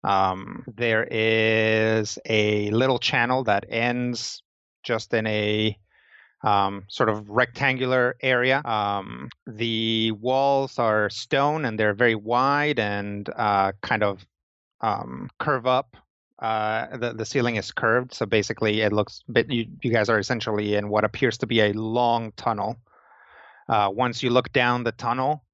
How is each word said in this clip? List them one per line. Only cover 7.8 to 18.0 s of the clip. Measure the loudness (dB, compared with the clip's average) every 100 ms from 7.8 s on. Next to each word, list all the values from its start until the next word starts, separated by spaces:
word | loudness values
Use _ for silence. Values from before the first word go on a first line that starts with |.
| 0 2 0 0
area. | 0 2 2 0 0
Um, | -2 0 -2 -6 -12 -14 -16 -18
the | -6 -4 -2 0 0 0
walls | -2 -2 2 2 2 0 0
are | 2 2 0
stone | -4 -2 0 2 0
and | -4 0
they're | 0
very | 4 2 2
wide | -2 0 2 2 0 0
and, | -2 -4 -6 -8 -8
uh, | -2 0 2 2 -2
kind | -4 0
of, | 0 -2 -14 _ _ _ _ _
um, | -4 -4 -6 -12 -14 _
curve | -4 -2 0
up. | 0 -2 -18 _ _ _ -8
Uh, | -4 -2 -2 -2 -6 -6
the, | -6
the | -6 -4
ceiling | 0 0 -2
is | -6
curved, | -2 2 2